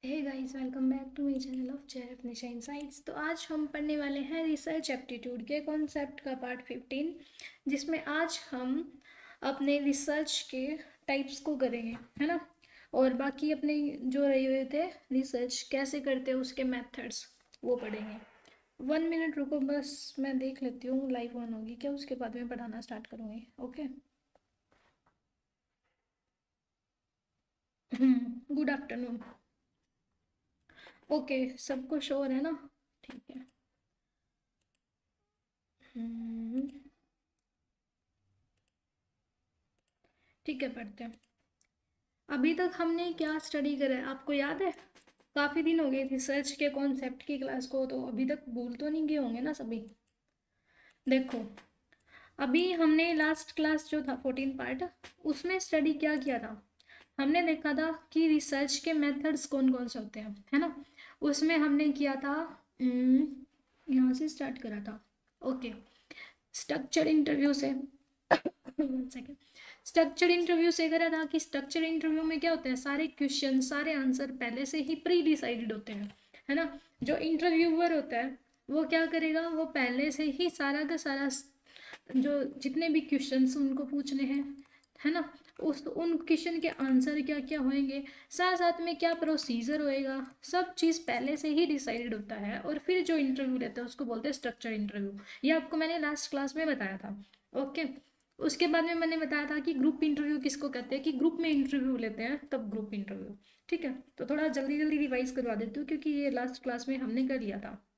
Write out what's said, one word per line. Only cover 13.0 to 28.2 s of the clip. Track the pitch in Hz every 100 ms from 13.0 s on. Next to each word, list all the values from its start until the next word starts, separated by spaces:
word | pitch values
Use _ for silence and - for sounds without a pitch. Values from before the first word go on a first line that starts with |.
| 262
बाकी | 247 277 269 302
अपने | 302 294 302 294 294
जो | 254 269 285
रहे | 269 262
हुए | 269 262
थे | 294 359
research | - _ 262 262 240 247 - -
कैसे | 269 269 294
करते | 269 262 262
हैं | 262
उसके | 254 -
methods | 262 254 - - 240 - - _ _ _
वो | 226 247
पढ़ेंगे। | 220 214 214 220 - _ - _ _ _
One | 254 311
minute | 330 330 330 302
रुको, | 277 302
बस | 269 285 277 - - -
मैं | 269 262
देख | 262 269
लेती | 254 240 254
हूँ | 262 269
live | 247 240 233
on | 233
होगी | 220 220 233
क्या, | 285
उसके | 277 285 254
बाद | 240 240
मैं | 240
पढ़ाना | 240 233 220
start | - 214 226
करूँगी। | 226 220 226 226 -
ओके, | 254 254 277 277 _ _ _ _ _ _ _ _ _ _ _ _ _ _ _ _ _ _ _ _ _ _ _ _ _ _ _ _ _ _ _ _ _ _ _ _ _ _ _ 233
हम्म, | 262 247